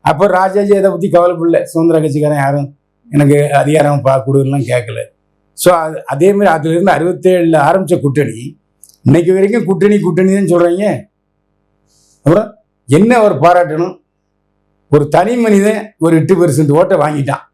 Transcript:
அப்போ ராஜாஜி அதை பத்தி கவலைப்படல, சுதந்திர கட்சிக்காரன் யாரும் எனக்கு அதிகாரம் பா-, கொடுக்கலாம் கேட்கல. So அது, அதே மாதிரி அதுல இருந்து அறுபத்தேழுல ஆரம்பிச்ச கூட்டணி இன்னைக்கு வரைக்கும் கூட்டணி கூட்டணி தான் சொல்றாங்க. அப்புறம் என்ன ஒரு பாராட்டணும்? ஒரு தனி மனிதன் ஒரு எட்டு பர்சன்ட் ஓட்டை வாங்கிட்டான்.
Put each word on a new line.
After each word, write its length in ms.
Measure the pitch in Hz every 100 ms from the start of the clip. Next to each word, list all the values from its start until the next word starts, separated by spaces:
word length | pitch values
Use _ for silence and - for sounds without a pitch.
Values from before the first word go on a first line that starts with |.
அப்போ 260 | - 151 196
ராஜாஜி 500 | 185 190 190 202 202
அதை 140 | 190
பத்தி 200 | 175 190
கவலைப்படல, 520 | 175 175 170 165 165
சுதந்திர 380 | - 165 165 160
கட்சிக்காரன் 360 | 156 143 147 147
யாரும் 380 | 139 143 139 _ _ _ _
எனக்கு 440 | 143 143 143 143
அதிகாரம் 500 | 143 135 156 147 143
பா-, 180 | 135 135
கொடுக்கலாம் 360 | 131 135 135 139
கேட்கல. 400 | 117 123 107 104 - _ _ _ _
So 220 | - -
அது, 320 | 175 160 156 -
அதே 260 | 139 180
மாதிரி 180 | 202 202
அதுல 240 | 160 156
இருந்து 180 | 165 190
அறுபத்தேழுல 680 | 147 170 175 185 185 170 160
ஆரம்பிச்ச 400 | 143 185 165 175
கூட்டணி 560 | 143 139 131 107 131 - _ _ _ _
இன்னைக்கு 300 | - 156 170
வரைக்கும் 320 | 185 202 233
கூட்டணி 360 | 170 190 202 208
கூட்டணி 340 | 165 170 190
தான் 260 | 196 190 175
சொல்றாங்க. 400 | 170 175 208 - - _ _ _ _ _ _ _ _ _ _ _
அப்புறம் 320 | - 175 214 - _ _ _
என்ன 360 | 143 214 247
ஒரு 120 | 214
பாராட்டணும்? 640 | 151 160 175 170 156 175 - _ _ _ _ _ _ _ _ _
ஒரு 180 | 147 147
தனி 280 | 160 190 247
மனிதன் 580 | 226 202 202 214 - _
ஒரு 180 | 165 160
எட்டு 300 | 156 185 175
பர்சன்ட் 240 | 139 156
ஓட்டை 280 | 147 185 190
வாங்கிட்டான். 440 | 147 151 135 120 -